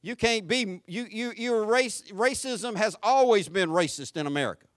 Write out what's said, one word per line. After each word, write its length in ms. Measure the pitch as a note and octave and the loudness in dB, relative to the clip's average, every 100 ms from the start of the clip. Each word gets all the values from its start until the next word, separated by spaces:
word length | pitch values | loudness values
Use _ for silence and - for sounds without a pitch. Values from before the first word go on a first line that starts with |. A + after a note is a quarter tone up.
You 140 | E3+ | -10
can't 320 | A#3+ A3+ A3+ F3 | -2 0 0 0
be, 340 | B3 A3 F3+ - | 0 0 -4 -8
you, 220 | F3+ A#3 | -8 -8
you, 220 | A3 A#3+ G3+ | -6 -6 -4
your 280 | A#3+ A#3 | 0 0
race, 400 | G#3+ A#3+ B3+ - - | 2 2 2 -4 -12
racism 640 | F#3+ A#3+ C4+ C4 A#3 A#3 G3+ | 0 0 0 -4 -6 -4 -2
has 180 | G#3+ E3 | -2 0
always 460 | G#3 C4+ B3+ G#3+ D3+ | 2 4 6 4 2
been 200 | F3+ F3 | 0 2
racist 480 | E3 E3 - C3+ - | 2 0 -4 -10 -6
in 120 | D3 | -2
America. 360 | C#3+ B2+ F2 _ | 0 -2 -4 _